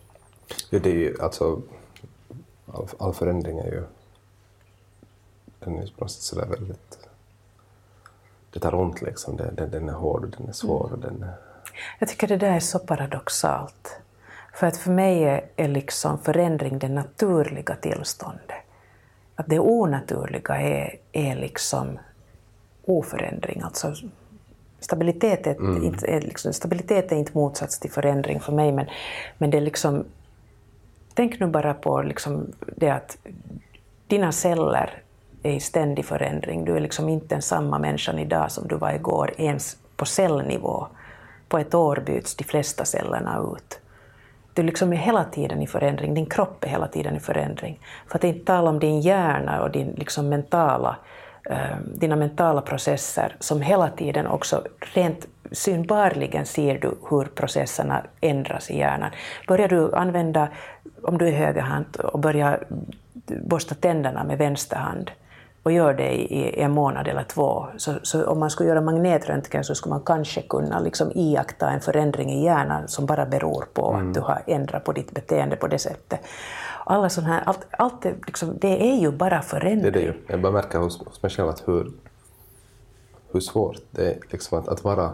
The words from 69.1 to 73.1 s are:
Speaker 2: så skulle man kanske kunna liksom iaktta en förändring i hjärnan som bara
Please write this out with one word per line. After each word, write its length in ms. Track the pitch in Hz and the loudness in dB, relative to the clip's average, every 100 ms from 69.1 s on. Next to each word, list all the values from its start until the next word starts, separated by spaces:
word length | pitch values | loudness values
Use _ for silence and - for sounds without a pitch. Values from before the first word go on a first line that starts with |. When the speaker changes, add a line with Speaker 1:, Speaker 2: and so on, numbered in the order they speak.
| 156 151 147 - 147 | 4 2 -4 -2 -4
Speaker 2:
så 100 | 139 | -2
skulle 200 | 143 151 | -4 -2
man 80 | 143 | -2
kanske 380 | - 160 151 - | 2 0 0 -6
kunna 380 | - - 147 170 | -2 -2 0 0
liksom 320 | 160 - - | 0 0 0
iaktta 560 | - 160 139 - - 143 | 2 4 2 0 -2 0
en 100 | 139 | 2
förändring 500 | - 151 151 139 135 | 2 2 2 2 0
i 140 | 139 | 2
hjärnan 440 | 165 156 139 151 151 | 4 4 2 -2 -2
som 180 | - | -2
bara 200 | 139 | 0